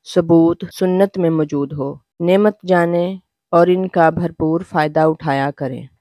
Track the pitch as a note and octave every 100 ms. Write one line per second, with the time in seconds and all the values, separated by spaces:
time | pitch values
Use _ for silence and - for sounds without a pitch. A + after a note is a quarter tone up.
0 | - F#3 E3 E3+ E3 E3+ E3+ - F#3 F#3
1 | G3 F#3+ E3+ D#3+ D#3+ D3 C#3+ D3 C#3 C#3+
2 | _ - F3 F#3+ G#3 G3+ F3+ F3+ E3+ F3
3 | F3 F#3+ _ _ - E3+ F3 F3+ F#3 F3
4 | D#3+ E3 E3+ - D#3+ E3 F#3 E3+ D3+ D#3
5 | D#3+ D#3+ D3+ C#3 C#3 - C3 C#3 C3 _